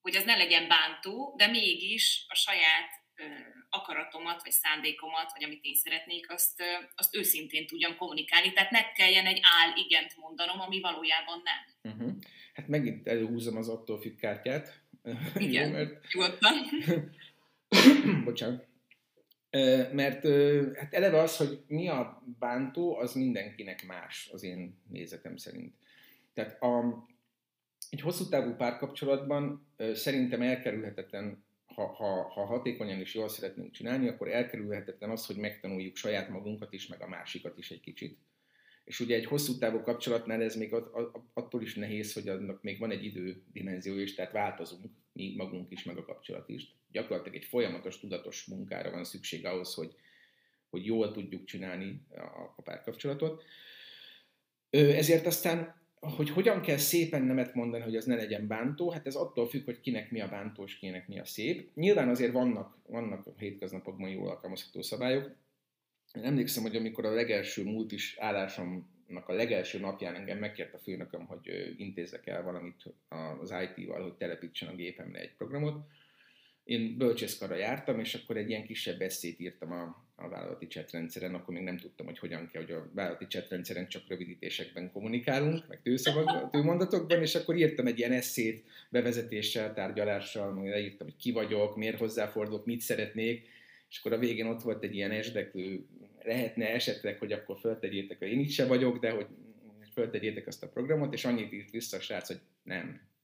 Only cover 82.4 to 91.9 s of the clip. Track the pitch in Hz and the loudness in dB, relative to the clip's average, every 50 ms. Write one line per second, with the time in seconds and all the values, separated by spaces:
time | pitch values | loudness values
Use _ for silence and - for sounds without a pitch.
82.4 | 85 85 - 82 82 80 82 80 78 - - 98 98 87 85 - 95 - - 95 | -10 -10 -10 -10 -8 -8 -8 -8 -10 -8 -6 -4 -4 -4 -4 -6 -8 -6 -6 -6
83.4 | 87 - 92 90 87 - 92 87 90 - - 90 - - 95 90 90 85 90 - | -6 -6 -6 -6 -6 -6 -6 -6 -6 -6 -8 -12 -8 -8 -8 -8 -6 -10 -10 -10
84.4 | - 87 - - 90 - - 90 90 90 - 101 104 113 117 123 120 - 131 135 | -8 -8 -6 -6 -8 -8 -8 -10 -10 -8 -8 -8 -4 -2 -2 0 0 2 2 4
85.4 | 147 151 160 165 - - - - _ - 127 170 - 160 143 151 156 151 131 - | 4 2 2 0 -4 -8 -18 -4 _ 2 2 4 4 2 4 4 4 4 2 2
86.4 | - - - 147 147 156 175 175 185 180 - 185 165 156 175 170 160 156 - 170 | 0 2 2 4 4 4 4 4 2 2 2 0 4 4 4 4 4 4 2 0
87.4 | - - 165 175 165 151 156 - 123 123 117 117 117 117 127 127 123 - - - | 2 2 4 6 6 4 4 4 0 2 2 2 2 2 2 2 0 -2 -2 0
88.4 | 117 110 113 113 - - - - - _ - 123 113 120 117 120 113 - 113 104 | 0 0 0 -4 -10 -20 -20 -20 -20 _ 0 2 2 4 0 0 -2 -4 -4 -2
89.4 | 104 - - 117 107 107 - - 95 95 98 104 104 107 101 101 98 - - 110 | -2 0 0 0 -2 -2 -2 -2 -4 -2 0 0 2 2 0 0 -2 -6 -6 -4
90.4 | 101 101 98 95 98 98 101 104 101 101 - - - 131 - _ - 127 110 113 | -4 -4 -4 -4 -4 -2 -2 -2 -2 -4 -8 -10 -14 -14 -14 _ -4 -2 0 0
91.4 | - - 107 104 104 104 - 110 107 110 | 0 0 2 2 2 2 0 -2 -2 -2